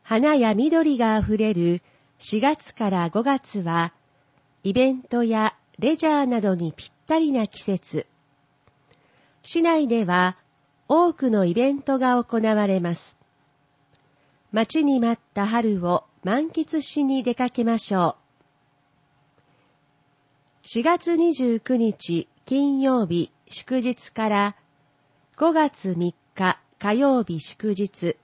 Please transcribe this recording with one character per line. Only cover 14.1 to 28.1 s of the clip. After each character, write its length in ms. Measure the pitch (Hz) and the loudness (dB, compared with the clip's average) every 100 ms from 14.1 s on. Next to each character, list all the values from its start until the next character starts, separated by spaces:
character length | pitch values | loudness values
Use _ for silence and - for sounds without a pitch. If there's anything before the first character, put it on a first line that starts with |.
| _ _ _ _ 208 | _ _ _ _ -4
待 240 | 226 320 | -2 0
ち 60 | 285 | 2
に 160 | 262 | 2
待 180 | 233 233 | 0 -2
っ 120 | _ | _
た 120 | - 202 | -4 -2
春 400 | 233 220 196 175 | 0 0 -2 0
を 200 | 175 _ _ | -2 _ _
満 240 | 185 247 320 | -4 -2 -2
喫 320 | - 311 320 | -6 -4 -4
し 240 | - 302 | -4 -2
に 200 | 277 269 | 0 0
出 120 | 247 240 | -2 -2
か 140 | 247 | -4
け 160 | - 233 | -2 -2
ま 120 | 226 | -2
し 160 | - | -2
ょ 220 | 190 170 - _ _ _ _ _ _ _ _ _ _ _ _ _ _ _ _ _ _ _ _ _ _ _ _ | 0 0 -2 _ _ _ _ _ _ _ _ _ _ _ _ _ _ _ _ _ _ _ _ _ _ _ _
う。 40 | - | -6
四 140 | 226 | -2
月 360 | 254 349 - 330 | 0 0 0 2
二 160 | 339 | 2
十 260 | 294 254 226 | 2 0 0
九 160 | - 254 | 0 0
日 540 | 226 196 - 170 - _ - | 0 -2 -4 -4 -4 _ -4
金 340 | 262 285 269 | 0 0 0
曜 260 | 269 254 180 | 0 0 0
日 280 | 170 - _ _ | -2 -4 _ _
祝 320 | - - 254 | -14 -4 -4
日 300 | 240 240 - | -2 -6 -10
か 180 | - 220 | -6 -2
ら、 260 | 208 202 - _ _ _ _ _ _ _ - | 0 -2 -4 _ _ _ _ _ _ _ 0
五 160 | 320 | 2
月 420 | 320 294 - 190 170 | 2 0 -2 -6 -2
三 180 | 175 - _ | -4 -4 _
日 280 | - 185 - _ _ | -2 -2 -2 _ _
火 140 | 208 | -2
曜 320 | 226 277 262 202 | 2 2 2 -2
日 160 | 170 | -6
祝 320 | - - 214 | -10 -8 -6
日。 420 | 190 202 - 170 | -4 -6 -4 -6